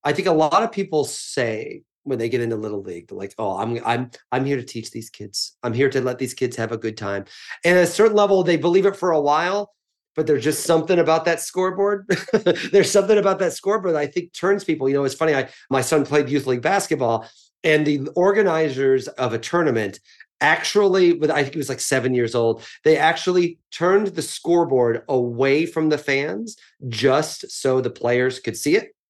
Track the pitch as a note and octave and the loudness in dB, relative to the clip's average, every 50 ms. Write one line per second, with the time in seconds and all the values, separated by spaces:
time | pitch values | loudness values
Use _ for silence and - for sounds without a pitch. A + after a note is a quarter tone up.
0 | - C#3+ D3+ F3+ F3 F#3 E3 D#3 D#3 D3 D#3 G3 A3+ A3 - G3 G3 F#3+ D#3+ D3+ | -2 -2 -2 0 2 2 4 4 2 4 4 2 2 0 -4 -6 -6 -2 0 -2
1 | C#3 C3 - - - - - C#3 B2 A2+ A2 A2 - - - - _ _ _ _ | -2 -2 -6 -12 -12 -6 -4 -2 -2 -2 -4 -6 -8 -10 -12 -14 _ _ _ _
2 | _ C#3+ C3+ A2+ A2+ A2+ B2 A#2+ A#2+ A#2 A2+ G#2+ G#2+ G#2+ G#2 G2 G2 G2 F2 E2+ | _ -6 -4 -4 -2 -2 -2 -2 -2 -2 -4 -4 -6 -6 -8 -8 -8 -10 -14 -14
3 | F2 _ G2 F#2+ G2 G2 - - A2+ G2+ F#2 F#2+ G#2+ A#2 A#2+ A#2 - A#2 A#2+ A#2+ | -14 _ -12 -12 -12 -12 -8 -6 -4 -4 -4 -4 -4 -4 -4 -4 -2 -2 -2 -2
4 | B2+ A#2+ - - _ _ B2+ C3 C3+ C#3 C#3+ B2+ A#2+ - - A#2+ A2 - - A2+ | -4 -8 -12 -20 _ _ -4 -2 -2 -2 -2 -4 -6 -8 -12 -12 -12 -10 -14 -14
5 | A2+ - - - G#2 G2+ - - - - _ _ - A#2+ A2 A#2+ C#3 C3+ C3+ C3+ | -16 -16 -16 -16 -16 -12 -10 -10 -10 -10 _ _ -8 -4 0 2 0 2 2 0
6 | B2 A2+ B2 - C3 A#2+ - - B2+ A#2 - - A2+ A2 A#2 G#2+ - A2 G#2+ - | -2 -2 -4 -4 -6 -8 -4 -4 -4 -4 -4 -6 -6 -6 -6 -6 -6 -8 -8 -6
7 | G#2+ G2 G2+ G2 F#2+ - - - - - - - - E3+ F3+ F3+ F3 F3 F3 - | -8 -6 -6 -6 -8 -12 -20 -20 -18 -18 -16 -4 0 2 4 4 2 2 2 4
8 | G#3+ A3 G#3+ G#3 G3+ G3+ G3 F#3+ F3+ F3 E3 D#3 - F3 E3+ G3 F#3+ G3+ G3 - | 4 4 6 4 4 4 4 2 2 2 0 0 2 2 2 4 4 2 0 0
9 | F#3 F#3 E3 D3+ D3 C#3+ D3 D#3 E3+ F3+ G3 G#3 G3+ _ _ _ _ _ _ _ | -2 0 0 2 2 2 2 2 0 0 -2 -4 -4 _ _ _ _ _ _ _
10 | _ _ _ - D3+ - D3 C3+ A#2 D3+ D3+ - - - E3+ D#3+ D#3 D#3+ F#3 F3 | _ _ _ -4 0 0 0 2 2 -2 -2 -2 0 2 2 2 2 2 2 2
11 | E3+ E3 D#3+ D#3+ D#3+ F3 E3 D#3+ - - - F3+ F#3 F#3 F#3 F#3+ G3 G3+ G#3 G3 | 4 2 2 2 2 0 -2 -2 -4 -6 -4 -2 -2 -2 0 0 -2 0 -2 -4
12 | F#3+ - F#3 - - - - A3 - F3 D#3+ - - - - G3+ D#3+ - - G3+ | -2 -4 -4 -4 -2 -2 -2 0 2 2 0 0 -2 2 4 4 4 6 4 2
13 | G3 F#3 A3 G#3 F3+ G3 F#3+ F#3+ F#3+ E3+ - - - G3 G#3 A3 F#3 F3+ D#3+ D3+ | 4 4 2 4 4 2 0 0 -2 -2 -4 -4 -2 -2 -2 0 0 -2 -2 -2
14 | D3 C#3 - F3+ F3 F3 _ - F3 F#3+ G3+ G3+ G3+ - D#3 C#3 C3+ C3+ C#3 C#3 | -2 -4 -4 -8 -8 -8 _ -4 0 0 0 0 0 -4 -4 0 0 0 0 0
15 | C#3 C3+ C3+ - D#3+ D#3+ D3 C3+ B2+ - - - - _ C#3 C3 B2+ - F3+ D3+ | 0 -2 -2 -2 0 0 0 0 -2 -4 -10 -20 -8 _ -2 -2 0 2 2 2
16 | C3+ - D3 D3+ C#3+ B2+ C#3+ C#3+ - C3 B2+ B2 A#2 E3 G3 G3+ - - D#3+ C#3 | 2 2 0 0 0 2 -2 -2 0 0 -2 0 0 0 0 0 0 -2 -2 -2
17 | B2+ A2+ A2+ A2+ - - _ _ _ _ _ _ - E3 D#3 D3+ D3+ D3 D3 C#3 | 0 0 0 -2 -4 -10 _ _ _ _ _ _ 0 2 2 2 2 2 0 -2
18 | C3 D#3 - F3+ F3+ G3+ G3+ G#3+ G3+ F#3 D#3+ D#3+ D#3+ D3+ C3 C3 C#3 C3+ C3+ C3 | -4 -4 0 2 2 4 4 4 2 2 2 0 0 0 0 0 2 2 2 2
19 | A#2+ D3 - - B2+ A#2+ A2+ A2+ A2+ - - F3 E3+ D3+ A#2+ A2+ G#2+ G2 F#2+ - | 0 -6 -6 -4 -4 -2 -2 -4 -6 -2 0 0 2 2 0 0 -2 -4 -8 -12
20 | _ _ - _ - _ _ _ C#3+ D3 D#3+ - - - - G3+ G3+ G3 F#3 F#3+ | _ _ -20 _ -20 _ _ _ 2 2 2 2 -2 0 2 4 4 4 4 6
21 | F3+ F3 E3 D3 D3+ D3 C#3+ C#3+ C#3 C3+ C#3 D#3+ C#3 B2+ B2+ - - - C#3 C3 | 4 4 4 2 0 0 2 0 0 -2 -4 -6 -6 -6 -6 -6 -2 0 0 0
22 | A#2+ B2+ B2+ B2 A#2+ A2+ A#2+ A#2+ A#2 A2+ A2 - - - - - _ D3+ D#3+ C#3 | 0 0 0 0 0 0 0 2 2 2 0 -2 -8 -20 -20 0 _ 2 4 4
23 | D#3 D#3+ E3 - - F#3 F3+ F3+ F3 E3+ E3+ _ _ _ - - E3 F3+ F#3+ G3+ | 4 2 2 0 -2 0 2 2 2 0 -4 _ _ _ -6 -2 2 4 4 4
24 | G#3+ G3 D3+ - - - - - - E3 F3 E3+ E3+ C3+ C3+ B2+ A#2+ A#2 A#2 A#2 | 2 0 -4 -6 -8 -8 -10 -8 -2 2 2 2 2 2 2 2 2 2 0 -4
25 | - - C#3 B2+ B2 A#2+ A#2+ A#2 C3+ C3+ C3+ D3+ E3 E3+ - D#3+ D#3 D#3 D3+ C#3+ | -4 -2 -2 0 0 -2 -2 0 2 2 2 2 0 -2 -2 -2 0 0 0 0
26 | - - C3+ C3+ C#3+ D#3 F#3 G#3 A#3 A3 - _ - _ _ _ C#3 B2+ A2+ G#2+ | -2 -2 -2 -2 -2 -4 -6 -8 -10 -12 -14 _ -20 _ _ _ -12 -10 -6 0
27 | B2 C3+ C3 D3 D#3 D#3 - - - - - - - C3+ B2+ C3 B2 A#2+ - - | 2 2 2 2 0 -4 -8 -14 -14 -14 -14 -4 -2 0 0 0 -2 -2 -6 -4
28 | - A#2+ B2 B2 B2+ C3+ B2 - - A#2 G#2+ - - D3 E3 A3 - - _ _ | -2 -2 0 0 0 -2 -4 -6 -10 -10 -8 -4 -2 0 0 0 0 -4 _ _
29 | _ | _